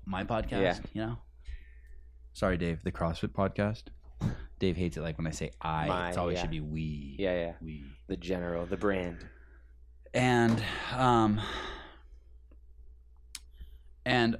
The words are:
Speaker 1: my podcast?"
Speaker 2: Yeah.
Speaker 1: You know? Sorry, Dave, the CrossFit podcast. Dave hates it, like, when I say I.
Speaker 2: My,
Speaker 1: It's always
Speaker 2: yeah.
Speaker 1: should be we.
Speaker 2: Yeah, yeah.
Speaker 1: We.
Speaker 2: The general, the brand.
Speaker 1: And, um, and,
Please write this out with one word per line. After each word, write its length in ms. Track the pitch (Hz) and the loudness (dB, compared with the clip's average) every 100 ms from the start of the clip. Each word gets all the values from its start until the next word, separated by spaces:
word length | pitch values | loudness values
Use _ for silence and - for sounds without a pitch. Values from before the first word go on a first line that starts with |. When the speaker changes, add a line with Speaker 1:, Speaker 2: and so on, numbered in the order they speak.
| - | -6
Speaker 1:
my 180 | - 98 | -4 0
podcast?" 380 | 113 110 98 | 0 0 2
Speaker 2:
Yeah. 160 | 95 87 - - | 4 2 -2 -4
Speaker 1:
You 60 | |
know? 160 | 110 117 - - - - - - - - - - - | -4 -6 -10 -16 -12 -12 -12 -18 -16 -16 -16 -18 -18
Sorry, 240 | - 98 90 | -2 2 2
Dave, 260 | 85 82 92 | 0 0 -2
the 80 | |
CrossFit 360 | - 82 82 - | 0 0 0 -2
podcast. 520 | - 95 - 104 107 - - - - - - - - | 0 0 2 0 -2 -8 -16 -18 -4 -2 -2 -8 -2
Dave 180 | 95 85 | 0 2
hates 200 | 90 80 | 0 -2
it, 60 | |
like, 160 | 80 78 | -4 -2
when 80 | 82 | -4
I 40 | |
say 180 | 80 82 - | -2 -6 -4
I. 260 | 80 80 78 | -2 0 2
Speaker 2:
My, 200 | 90 87 | 2 0
Speaker 1:
It's 80 | 90 | 0
always 180 | 87 87 | 0 0
Speaker 2:
yeah. 60 | |
Speaker 1:
should 80 | 85 | 0
be 100 | 80 | -2
we. 560 | 76 78 78 73 69 67 | -4 -4 -4 -4 -8 -2
Speaker 2:
Yeah, 160 | 95 90 | 0 0
yeah. 180 | 85 85 | 0 -6
Speaker 1:
We. 240 | 80 76 69 - - | -10 -10 -12 -16 -6
Speaker 2:
The 80 | 92 | -6
general, 480 | 85 92 87 85 87 | -2 -2 0 -2 -2
the 100 | 92 | 0
brand. 420 | 104 98 87 85 - - - - - - - - - 120 | 2 2 0 -6 -12 -16 -20 -20 -20 -20 -20 -20 -4 2
Speaker 1:
And, 480 | 127 120 117 113 104 - - 127 | 4 6 6 4 2 -4 -4 4
um, 440 | 127 120 107 107 104 - - - - - - - - - - - - - - - - - - - - - - - - - - | 6 8 8 4 0 -6 -8 -10 -14 -18 -20 -20 -20 -20 -20 -20 -20 -20 -20 -20 -20 -20 -18 -18 -18 -16 -16 -16 -20 -8 2
and, 320 | 123 117 117 | 4 4 2